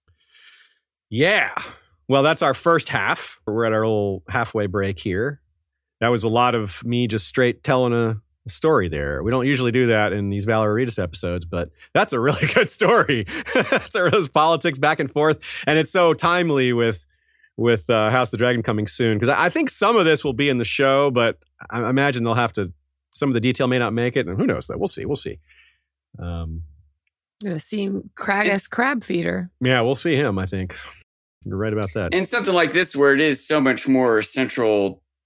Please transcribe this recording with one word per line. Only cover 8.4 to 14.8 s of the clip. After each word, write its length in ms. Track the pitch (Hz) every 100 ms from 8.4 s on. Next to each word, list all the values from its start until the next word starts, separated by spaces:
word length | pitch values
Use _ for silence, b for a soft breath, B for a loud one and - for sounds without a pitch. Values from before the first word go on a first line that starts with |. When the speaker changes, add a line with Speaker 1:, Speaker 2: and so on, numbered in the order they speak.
| -
Speaker 1:
story 420 | - 160 143 87
there. 340 | 76 71 71
We 80 | 95
don't 160 | 127 127
usually 240 | 135 123
do 160 | 123 123
that 260 | 110 107
in 160 | 104 101
these 160 | 101 101
Valerie 280 | 113 107
Regis 260 | 107 127 107
episodes, 460 | 87 - 90 90 82
but 240 | 90 82 b b
that's 200 | 160 214
a 60 | -
really 260 | 143 143 151
<laughs> 60 |
good 160 | - 220
story. 560 | - 180 226 - 127 98 -
<laughs> 140 | - -
That's 400 | - 254 - 208
a, 140 | 180
those 160 | 208 151
politics 480 | 151 156 165 170
back 220 | 135